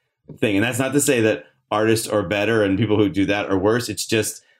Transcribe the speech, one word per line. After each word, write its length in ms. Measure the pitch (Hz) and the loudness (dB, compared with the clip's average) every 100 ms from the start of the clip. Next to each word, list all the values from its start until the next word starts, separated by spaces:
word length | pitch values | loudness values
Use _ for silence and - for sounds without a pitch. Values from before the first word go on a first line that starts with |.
| _ _ - - | _ _ -20 -4
thing. 160 | 120 98 | 0 2
And 80 | |
that's 160 | 113 123 | 0 0
not 140 | 135 | 0
to 80 | 143 | 0
say 200 | 143 127 | 2 2
that 220 | 110 101 - _ - | 2 0 -6 _ -4
artists 380 | 107 110 113 - | 0 2 0 0
are 160 | 104 | -2
better 400 | 90 101 104 117 | -2 -2 0 2
and 160 | 101 95 | 2 0
people 180 | 110 104 | 2 2
who 120 | 101 | 2
do 160 | 85 95 | 0 0
that 220 | 101 78 | -2 -2
are 80 | 95 | 0
worse. 300 | 101 120 117 | 2 0 -2
It's 180 | 104 - | -8 -2
just 340 | 110 107 - _ | -2 -2 -8 _